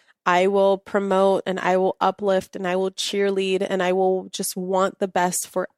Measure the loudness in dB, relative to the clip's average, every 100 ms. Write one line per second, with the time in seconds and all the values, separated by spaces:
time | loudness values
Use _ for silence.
0 | _ _ 0 2 2 4 2 2 -2 -2
1 | 0 2 4 2 -2 -2 0 2 0 0
2 | -2 0 0 0 -2 -6 -4 -2 -2 -4
3 | -6 -2 -2 0 -2 -2 -2 -2 0 2
4 | 2 0 -4 -8 -8 -6 -2 0 0 -2
5 | -4 0 0 -2 -6 -6 -6